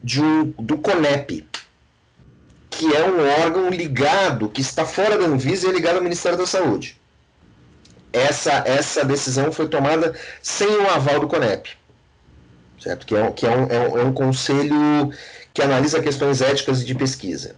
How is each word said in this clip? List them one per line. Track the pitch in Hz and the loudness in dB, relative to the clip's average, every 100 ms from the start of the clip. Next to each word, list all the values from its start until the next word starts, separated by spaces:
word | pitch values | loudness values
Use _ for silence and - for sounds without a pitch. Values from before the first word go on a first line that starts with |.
de | 120 127 | -4 0
um, | 156 156 147 - | 2 2 0 -4
do | 113 151 | -4 -2
conep, | 175 180 147 143 131 82 - - - _ _ _ _ _ - _ _ _ - | 0 2 2 0 -4 -10 -10 -18 -18 _ _ _ _ _ -20 _ _ _ -18
que | - 156 147 | -4 2 2
é | 175 | 2
um | 180 143 147 | 2 2 2
órgão | 165 175 185 | 2 0 0
ligado, | 180 165 127 143 185 185 120 104 | -2 -4 0 2 4 2 0 -4
que | - | -4
está | 131 - | -4 -2
fora | 156 - 208 208 | -4 0 2 2
da | 175 | 2
Anvisa | 135 127 185 180 | 0 0 0 0
e | |
é | |
ligado | 185 165 180 | 0 2 0
ao | |
Ministério | 180 170 175 175 | 0 -2 -2 0
da | 180 | 0
Saúde. | 190 165 95 - - _ _ _ _ _ _ - - - - - | 0 0 0 -4 -18 _ _ _ _ _ _ -20 -20 -20 -20 -6
Essa, | 117 139 139 160 135 - | 0 0 0 0 0 2
essa | 135 151 - 139 | 0 0 -2 0
decisão | 139 135 127 143 | 0 -2 0 -2
foi | 156 156 | -2 -2
tomada | 156 139 160 165 165 - - | 0 2 2 0 -4 -16 -14
sem | - - 208 | -10 -2 0
o | 214 196 | 2 2
aval | 165 139 143 | 2 2 0
do | 143 | 0
conep, | 165 123 95 - - _ _ _ _ _ - - - - - | 0 0 -2 -6 -20 _ _ _ _ _ -20 -20 -20 -20 -14
certo? | 92 87 - | -8 -8 -2
Que | 107 | 0
é | |
um, | 110 | 0
que | - 120 | 0 0
é | |
um, | 123 131 | 2 2
é | 120 120 | 2 2
um, | 120 | 2
é | |
um | 127 | 0
conselho | 135 135 131 - 139 147 151 151 147 139 - - - - | 2 0 0 0 0 2 2 2 2 0 -6 -20 -20 -12
que | - | -2
analisa | 139 131 143 - | 2 2 2 0
questões | 143 135 143 131 | -2 0 0 2
éticas | 131 139 - 131 | 2 0 0 -2
e | 120 | -2
de | 127 | -2
pesquisa. | 131 - 95 76 - | -2 -4 -8 -8 -10